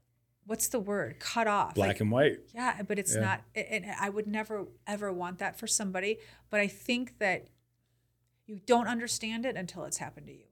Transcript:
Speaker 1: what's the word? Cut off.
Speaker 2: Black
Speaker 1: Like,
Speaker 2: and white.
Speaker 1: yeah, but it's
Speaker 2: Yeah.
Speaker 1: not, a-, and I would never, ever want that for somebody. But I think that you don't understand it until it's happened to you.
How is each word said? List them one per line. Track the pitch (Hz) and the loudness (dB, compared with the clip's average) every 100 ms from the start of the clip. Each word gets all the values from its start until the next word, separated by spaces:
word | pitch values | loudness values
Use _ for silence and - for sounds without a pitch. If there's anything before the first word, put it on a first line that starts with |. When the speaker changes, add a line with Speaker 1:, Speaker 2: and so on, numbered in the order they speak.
| _ _ _ _ 202 | _ _ _ _ -8
Speaker 1:
what's | 220 - | -2 0
the | 247 | 0
word? | 196 202 143 - | 0 -2 -2 -6
Cut | - 233 220 | -4 2 4
off. | 202 - | 4 2
Speaker 2:
Black | 104 98 | 4 4
Speaker 1:
Like, | 101 | 4
Speaker 2:
and | 107 | 4
white. | 120 143 - - | 6 6 4 -8
Speaker 1:
yeah, | 226 247 208 | -2 -2 -2
but | 202 202 | -2 -2
it's | - | 0
Speaker 2:
Yeah. | 110 | 2
Speaker 1:
not, | 190 185 - | 2 0 -4
a-, | 220 - | -6 -4
and | 101 202 - | -4 -4 -4
I | 202 | -2
would | 208 208 | -2 -2
never, | 214 214 214 190 - - | -2 -2 -6 -8 -10 -6
ever | 202 202 | -4 -2
want | 180 175 185 | -4 -4 -4
that | 202 - | -4 -4
for | 220 | -2
somebody. | - 196 185 202 220 - - - | 0 0 0 0 -2 -6 -20 -2
But | 208 | 2
I | 202 | 2
think | - - 247 247 - | -2 0 0 0 0
that | 196 175 - _ _ _ _ _ _ _ _ _ - | 2 2 -2 _ _ _ _ _ _ _ _ _ -14
you | 202 220 | -10 4
don't | 240 233 | 4 4
understand | 233 233 - 220 226 254 | -2 -2 -4 -4 -4 -4
it | 185 | -4
until | 180 180 | -8 -8
it's | 151 - | -8 -6
happened | 147 147 147 | -8 -12 -18
to | |
you. | 139 - | -20 -18